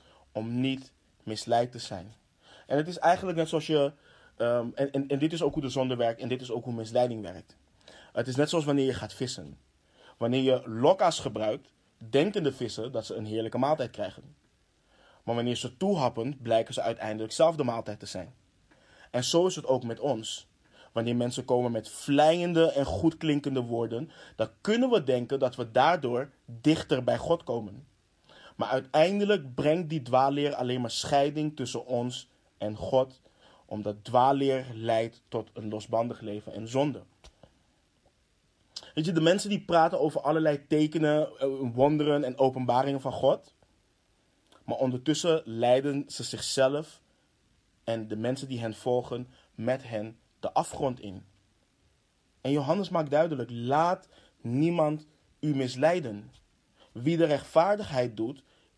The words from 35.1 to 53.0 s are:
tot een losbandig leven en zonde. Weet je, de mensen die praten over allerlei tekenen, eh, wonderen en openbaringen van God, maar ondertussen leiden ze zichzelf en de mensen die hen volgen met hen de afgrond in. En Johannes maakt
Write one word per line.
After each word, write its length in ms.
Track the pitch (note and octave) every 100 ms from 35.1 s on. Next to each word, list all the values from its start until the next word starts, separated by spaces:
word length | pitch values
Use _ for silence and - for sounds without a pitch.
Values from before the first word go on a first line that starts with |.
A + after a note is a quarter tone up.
| - _
tot 220 | A#2 G#2+
een 160 | - G#2+
losbandig 520 | G#2+ G#2 A2+ A#2+ A#2+
leven 320 | A2 G#2 -
en 160 | - A2+
zonde. 340 | B2+ D3 A#2 - _ - _ - _ _ _ _ _ _ _ _ _ _ _ _ - -
Weet 100 | -
je, 80 | D#3+
de 80 | E3
mensen 280 | D#3+ G#3 G#3+
die 140 | G3+
praten 360 | - E3+ D#3+ E3
over 200 | D3+ D3
allerlei 460 | C3+ D#3+ D#3 C#3+ -
tekenen, 720 | D3+ D#3 E3 D3+ D3+ D3+ -
eh, 100 | C#3 C3+ C3
wonderen 500 | A#2 C#3 D3+ D3 D3
en 140 | C3+ B2
openbaringen 640 | C3 C3 B2+ A#2+ C3+ C#3
van 120 | C3
God, 420 | - C3 F3+ - _ _ _ _ _ _ _ _ _ _ _
maar 120 | - A#2
ondertussen 680 | C3 B2+ C3 D3 F3 D#3+
leiden 600 | A2+ A2+ A#2+ B2+ C#3 C#3+ C#3
ze 160 | -
zichzelf 800 | B2 A2+ - - C3+ C#3+ D#3+ - _ _ _ _ _ _ _ _
en 240 | - A2+ A2
de 80 | G#2+
mensen 320 | A#2 C3 C#3
die 120 | B2
hen 140 | A2+
volgen 540 | G#2+ B2+ B2 B2 A#2+ B2 _ _
met 340 | - A2+ B2+ A#2+
hen 300 | A2+ A2 A2+ _ _
de 120 | -
afgrond 480 | - E3 - C#3+ B2
in. 260 | G2+ F#2+ G2 _ _ _ _ _ _ _ _ _ _ _
En 100 | C3
Johannes 380 | C#3+ C#3 F3+ F#3
maakt 220 | F3